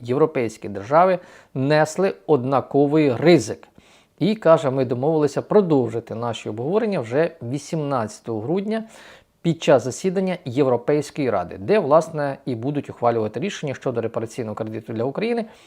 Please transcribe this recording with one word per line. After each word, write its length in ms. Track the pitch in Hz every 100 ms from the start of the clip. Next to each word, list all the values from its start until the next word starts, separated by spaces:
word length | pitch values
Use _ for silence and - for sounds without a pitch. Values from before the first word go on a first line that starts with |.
європейські 680 | 120 135 156 139 113 - 101
держави 500 | 98 101 151 185 180 - - _
несли 600 | 131 135 151 151 - 190 - -
однаковий 920 | 147 123 135 - 139 143 156 147 117
ризик. 520 | 147 165 107 98 - _ _ _ _ _
І, 160 | 165
каже, 360 | 220 160 160 139
ми 140 | 135
домовилися 580 | 123 123 143 160 147 147
продовжити 720 | - 196 180 143 117 113 -
наші 340 | 110 117 110 117
обговорення 520 | 107 131 208 226 185
вже 300 | 113 131 170 -
вісімнадцятого 1000 | 117 143 - 165 143 135 110 - - 110
грудня 440 | 117 180 202 220 220 - - - _ _
під 200 | 170 160
час 200 | - 135
засідання 560 | 120 - 190 180 190 175
Європейської 840 | 135 120 131 120 - 151 143 - 131
Ради, 260 | 101 87 87
де, 200 | 101 214
власне, 600 | 147 156 165 156 143 135
і 100 | -
будуть 360 | 117 127 143 131
ухвалювати 500 | - 120 117 107 120
рішення 340 | 117 - 151
щодо 260 | 123 139 117
репараційного 540 | 110 117 113 - 110
кредиту 380 | 104 110 110 113
для 120 | 107
України. 400 | 127 139 220 233 220 -